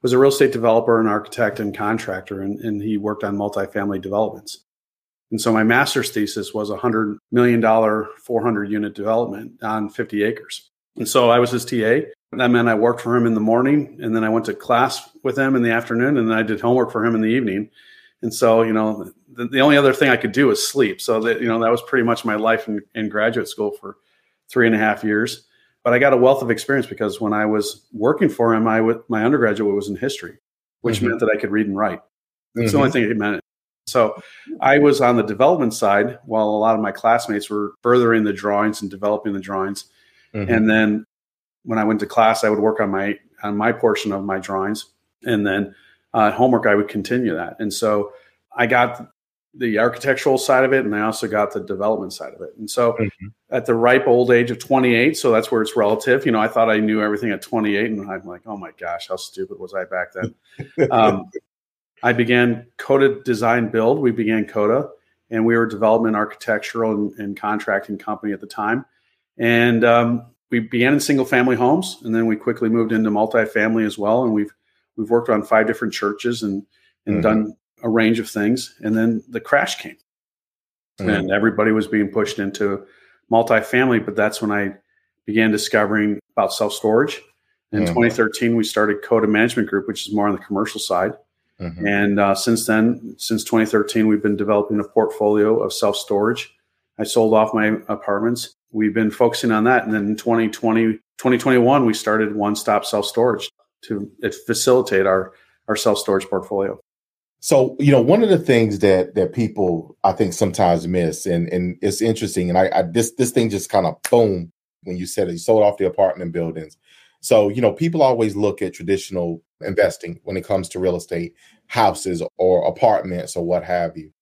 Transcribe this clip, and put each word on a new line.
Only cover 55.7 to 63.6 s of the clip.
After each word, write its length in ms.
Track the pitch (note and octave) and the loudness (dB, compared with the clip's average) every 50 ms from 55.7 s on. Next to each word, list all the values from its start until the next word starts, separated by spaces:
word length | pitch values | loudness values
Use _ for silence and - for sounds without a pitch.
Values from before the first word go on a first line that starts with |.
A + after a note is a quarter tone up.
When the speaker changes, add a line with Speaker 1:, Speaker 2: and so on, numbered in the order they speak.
| - | 0
Speaker 1:
relative, 480 | A#2+ G#2 G#2 G#2+ G#2+ - C3 B2 C#3 C#3 | 0 2 2 0 0 2 2 2 2 2
you 60 | - | 0
know, 80 | A#2 G#2+ | 0 2
I 80 | A2 | 0
thought 220 | A2 - A#2+ A2+ A2+ | 0 2 2 2 2
I 60 | G#2+ G#2 | 2 0
knew 220 | G#2+ G#2+ A2 A2 | 0 0 0 0
everything 300 | G#2+ G#2+ G#2 G2+ A#2+ A2 | 0 -2 -2 -2 -4 -4
at 100 | G2+ F#2 | -6 -6
twenty-eight, 480 | - - - A2+ G#2+ G#2 G2+ G2+ A2 A#2 | -8 -6 -4 -2 0 0 0 0 -2 -2
and 180 | A2 G2+ G2 G2+ | -4 -8 -8 -10
I'm 140 | G2 F#2+ F#2+ | -10 -12 -12
like, 160 | F2 F2+ F2 _ | -14 -18 -18 _
"Oh 100 | A2+ G#2 | -14 -14
my 140 | G2+ F#2 D#2+ _ _ | -14 -14 -18 _ _
gosh, 280 | F2+ E2+ E2+ E2+ - - | -10 -10 -10 -10 -8 -10
how 60 | F#2 | -10
stupid 440 | F2+ - - - F#2 F#2+ F#2 G2+ - | -10 -10 -14 -10 -10 -10 -10 -10 -16
was 140 | F#2+ F2+ G2 | -16 -10 -8
I 120 | F#2+ F#2 | -10 -8
back 220 | F#2 F#2+ F2+ F2+ - _ | -6 -6 -8 -8 -8 _
then?" 760 | F#2 F#2 A2+ - _ _ _ _ - - - _ - D3 - | -10 -10 -10 -12 _ _ _ _ -18 -18 -12 _ -2 -2 2
Speaker 2:
<laughs> 20 | |
Speaker 1:
Um, 380 | - A#2 A2 G#2+ G2 F#2+ - - - - _ _ _ _ _ _ _ _ _ _ _ _ - | 4 4 4 4 2 -2 -8 -12 -14 -16 _ _ _ _ _ _ _ _ _ _ _ _ -2
I 100 | B2 A#2+ | 0 2
began 520 | A#2 A#2+ A2+ B2 B2 A#2+ A#2+ A2+ A2+ - _ _ | 2 2 2 4 4 4 2 0 -4 -8 _ _
coda 440 | - - - C#3 C#3 C#3 C#3 C3+ C#3 - | -16 -2 0 2 4 4 2 2 -2 -4
Design 460 | C3 A#2+ G#2 A#2+ A2+ A#2+ B2 | -4 -2 0 2 2 2 2